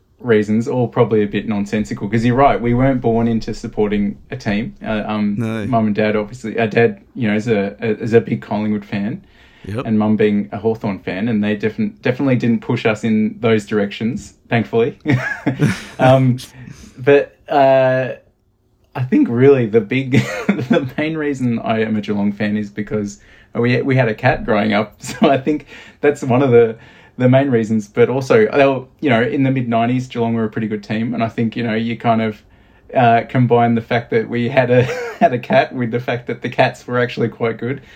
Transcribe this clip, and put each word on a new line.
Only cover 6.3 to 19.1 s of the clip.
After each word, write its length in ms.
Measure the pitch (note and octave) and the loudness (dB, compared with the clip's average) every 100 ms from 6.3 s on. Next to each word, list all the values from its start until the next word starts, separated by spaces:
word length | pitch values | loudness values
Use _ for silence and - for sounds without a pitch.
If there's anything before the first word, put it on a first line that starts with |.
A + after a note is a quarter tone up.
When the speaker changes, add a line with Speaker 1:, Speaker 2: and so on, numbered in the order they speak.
| B2 A2 A2 | -8 -8 -4
Speaker 1:
our 80 | A2 | -2
dad, 360 | A#2 A#2 G2+ _ - | 2 2 0 _ -6
you 120 | A2 | -2
know, 80 | G#2+ | -2
is 120 | A2+ | 0
a, 280 | G#2 G2 - A#2 G#2 | -2 -2 -4 -6 -4
is 120 | A2+ | 2
a 80 | A2+ | 2
big 200 | G#2+ G#2 | 2 -4
Collingwood 440 | - G#2+ G#2+ G#2 - | -4 -4 -2 -4 -4
fan, 400 | G2+ G#2 C#3 - _ _ _ - | -6 -4 -8 -14 _ _ _ -10
Speaker 2:
Yep. 200 | G#2+ B2 | -6 -2
Speaker 1:
and 120 | G#2+ | 0
Mum 160 | G#2+ G#2+ | 2 2
being 340 | G#2+ G#2 G2+ | 2 2 -2
a 60 | - | -4
Hawthorn 420 | A2 A2+ A2 F#2+ | -2 -2 -4 -6
fan, 280 | - F2+ A#2 | -6 -4 -2
and 160 | A2 | 0
they 120 | G#2 G#2 | 0 -2
defi-, 340 | A2 G#2 G#2 - | -4 -4 -8 -4
definitely 340 | B2+ B2+ C#3 B2 | -4 -2 0 0
didn't 260 | A#2+ A2+ | 0 -2
push 240 | - A#2+ A#2 | -2 -2 -2
us 180 | G#2+ | -2
in 360 | A2+ G#2+ G#2+ - | 0 0 0 -2
those 260 | A#2 A2 G#2 | 0 0 0
directions, 680 | G#2+ G2+ - A2 A2+ - _ - | -2 -2 -4 -6 -6 -10 _ -4
thankfully. 500 | A#2 G#2+ A#2 B2 - D3+ | -2 0 0 0 -2 -2
<laughs> 40 | C3 - - - C3 | -2 -2 -6 -6 0
Speaker 2:
<laughs> 400 | D3 - - - | -2 -2 -8 0
Speaker 1:
Um, 380 | C3 C3 C3 B2 - - - - - - | 4 6 4 0 -6 -20 -20 -20 -20 -4
but, 360 | B2+ C#3+ - _ - | 4 4 4 _ -2
uh, 640 | D3+ C3+ C3+ C3 C3 B2 A2 _ _ _ _ _ _ _ - | 2 4 4 2 0 -4 -8 _ _ _ _ _ _ _ -8
I 80 | |
think 240 | B2+ | 0